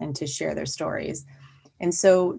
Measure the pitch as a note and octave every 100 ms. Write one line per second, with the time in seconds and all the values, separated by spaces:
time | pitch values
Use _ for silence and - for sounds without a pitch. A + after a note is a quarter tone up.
0 | D#3 C3 D3 - D#3 D3+ C#3+ - D#3 -
1 | - - - - - _ _ - F3 -
2 | G3 F#3 F3+